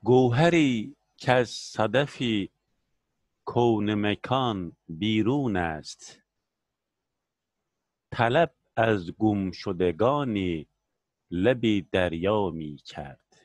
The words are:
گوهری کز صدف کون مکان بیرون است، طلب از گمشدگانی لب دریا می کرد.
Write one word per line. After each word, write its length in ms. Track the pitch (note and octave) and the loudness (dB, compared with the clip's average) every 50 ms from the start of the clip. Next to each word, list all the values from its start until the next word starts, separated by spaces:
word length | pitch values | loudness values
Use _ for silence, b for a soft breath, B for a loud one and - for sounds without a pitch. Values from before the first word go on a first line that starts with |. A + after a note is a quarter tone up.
| - | 4
گوهری 880 | A#2+ B2+ B2+ C3 B2 A#2 A#2+ D#3+ E3+ E3+ E3+ D#3 C3+ B2 A2+ G#2+ C3+ D3 _ _ _ _ _ | 6 6 6 6 4 4 4 4 4 4 4 2 2 2 -2 -4 -8 -12 _ _ _ _ _
کز 300 | - - B2 B2+ B2 A2 | 0 2 2 2 2 0
صدف 720 | - - - - - - A2 A2 G#2 B2+ D3 D3 - - C#3 A#2+ A2 G#2 F#2 - _ _ _ _ _ _ _ _ _ _ _ _ _ _ _ _ _ _ _ | -4 -14 -14 -12 -4 -2 -2 0 2 0 0 0 -4 -4 -2 -2 0 -2 -2 -6 _ _ _ _ _ _ _ _ _ _ _ _ _ _ _ _ _ _ _
کون 500 | - - A#2+ A#2+ A#2+ A2+ G#2+ G#2 G#2 G#2+ | -4 0 2 2 4 2 2 0 -2 0
مکان 800 | G#2 G#2 G#2 G2+ - - - B2+ C3 C3 A#2+ A2 F#2+ F2+ E2 - _ _ _ | 0 0 0 -2 -2 -4 -4 -2 -2 0 -2 -2 -4 -6 -8 -12 _ _ _
بیرون 680 | E2 D#2+ G2+ G#2+ A2 A2 G#2 G#2+ C3 D3 C#3 B2 G2+ | -8 -4 -2 0 2 2 2 2 0 0 0 0 0
است، 680 | F2+ F2 E2 D#2 D2+ C#2 - - _ - - - _ _ _ _ _ _ _ _ _ _ _ _ _ _ _ _ _ _ _ _ _ _ _ _ _ _ _ _ _ _ _ _ _ _ _ _ _ _ _ | 0 -2 -2 -4 -8 -10 -14 -18 _ -18 -20 -20 _ _ _ _ _ _ _ _ _ _ _ _ _ _ _ _ _ _ _ _ _ _ _ _ _ _ _ _ _ _ _ _ _ _ _ _ _ _ _
طلب 440 | - - A#2 A2+ B2 D#3 E3+ D#3 _ _ _ _ _ | -4 -2 0 2 4 2 2 2 _ _ _ _ _
از 340 | - A2+ A2+ A2 G2+ F2 E2 - | 0 2 2 2 0 -2 -8 -6
گمشدگانی 1500 | _ G#2+ A2 G#2 G2+ F#2+ F#2 F2 - - G#2 F#2+ E2 F#2 F2 E2 D#2 G#2+ B2 C#3+ D3 C#3+ B2 G#2+ G2+ F#2+ F2+ E2+ D#2 C#2+ _ _ _ _ _ _ _ _ _ _ _ _ _ | _ 0 2 2 2 -2 -4 -6 -6 -8 -8 -2 0 0 0 2 2 0 2 2 0 -2 -2 -2 -2 -2 -2 -4 -4 -6 _ _ _ _ _ _ _ _ _ _ _ _ _
لب 600 | F2 F2 F#2 A#2 C3 B2 A#2 A2+ G#2+ G2+ F2 _ | -4 0 2 2 0 2 0 0 0 0 -2 _
دریا 600 | - F#2+ F2+ F2 D#2+ E2 E2+ F#2+ G#2+ G#2+ G2+ F2+ | -2 0 0 0 -2 -2 0 0 0 0 0 -2
می 260 | D#2 E2 D#2+ D2+ D2 | -4 -6 -10 -10 -12
کرد. 600 | C#2 _ - - - D2+ C#2 C2 _ _ _ _ _ _ | -14 _ -16 -14 -14 -14 -14 -16 _ _ _ _ _ _